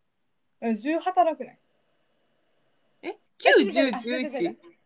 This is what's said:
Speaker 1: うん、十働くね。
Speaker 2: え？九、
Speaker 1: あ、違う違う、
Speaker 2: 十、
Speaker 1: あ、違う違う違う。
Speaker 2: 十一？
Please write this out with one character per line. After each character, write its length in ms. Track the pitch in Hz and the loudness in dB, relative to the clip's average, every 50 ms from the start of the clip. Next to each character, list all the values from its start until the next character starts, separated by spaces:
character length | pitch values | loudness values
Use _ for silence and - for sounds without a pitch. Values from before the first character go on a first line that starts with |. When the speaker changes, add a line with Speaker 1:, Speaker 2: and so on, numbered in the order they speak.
| _ _ _ _ _ _ _ _ _ _ _ _ | _ _ _ _ _ _ _ _ _ _ _ _
Speaker 1:
う 100 | 226 233 | -4 -4
ん、 40 | 226 | -4
十 220 | 214 220 285 320 | -2 -2 -4 -4
働 400 | 330 320 359 359 370 339 330 311 | -2 -2 0 2 2 2 2 0
く 60 | - - | -4 -10
ね。 160 | - - _ _ _ _ _ _ _ _ _ _ _ _ _ _ _ _ _ _ _ _ _ _ _ _ _ _ _ _ _ - | -14 -16 _ _ _ _ _ _ _ _ _ _ _ _ _ _ _ _ _ _ _ _ _ _ _ _ _ _ _ _ _ -12
Speaker 2:
え？ 120 | 330 415 - _ _ _ | -12 -12 -12 _ _ _
九、 120 | - - - | 0 4 6
Speaker 1:
あ、 120 | 571 403 | 6 6
違 40 | 254 | 6
う 20 | |
違 20 | 196 | 4
う、 20 | |
Speaker 2:
十、 100 | 202 - | 2 2
Speaker 1:
あ、 20 | 277 | 0
違 60 | 254 | 0
う 300 | 214 175 - 233 247 254 | 0 -4 -6 -6 -6 -6
違 40 | 254 | -6
う 20 | |
違 0 | |
う。 40 | 294 | -6
Speaker 2:
十 80 | 247 262 | -6 -4
一？ 180 | 175 170 226 - - 339 - _ _ | -4 -4 -6 -10 -16 -20 -20 _ _